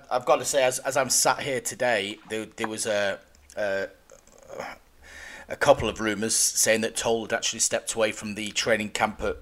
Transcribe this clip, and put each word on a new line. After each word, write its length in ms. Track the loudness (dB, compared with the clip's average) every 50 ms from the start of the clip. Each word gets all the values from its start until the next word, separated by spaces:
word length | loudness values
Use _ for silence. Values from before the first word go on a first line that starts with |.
| -4 -4
I've 160 | -2 0 2
got 120 | 4 2 2
to 80 | 2
say, 180 | 0 2 4 4
as, 160 | 4 2 0
as 180 | -4 0 0 2
I'm 140 | 2 2
sat 300 | 2 2 4 4 2 2
here 200 | 0 -2 -4 -4
today, 560 | -4 -6 -4 -2 0 2 2 2 0 -2 -6 -10 -10 -8
there, 160 | -6 -6 -6
there 220 | -8 -6 -6 -6 -4
was 200 | -4 -4 -2 0
a, 320 | 0 0 0 0 -2 -4 -8 _ -20 _ -20 -14 -6
a, 320 | -4 -2 0 0 -2 -2 -4 -8 -16 _ _ -20 -20 _ -20 -20 -20 -20 -16 -14 -12 -12 -12 -14 -16 _ _ _ -20 -20 -20 -20 -18 -16 -16 -16 -18 -12 -10
a 60 | -6
couple 320 | 2 6 6 6 6 4 0
of 120 | -2 -2
rumours 360 | -2 -2 0 0 -2 0 0
saying 460 | 0 0 0 2 2 4 4 4 4
that 140 | 2 -2 -4
Toll 260 | -2 0 0 0 0 0
had 80 | -2 -4
actually 260 | -2 -2 -4 -2 -2
stepped 340 | -2 -2 -2 -2 -4 -4 0
away 180 | 0 0 0
from 220 | 0 -4 -8 -8 -6
the 140 | -6 -6 -6
training 380 | -4 -2 0 2 2 2 2 -2
camp 320 | 0 0 0 0 0 -2
at 160 | -4 -4 -4 -4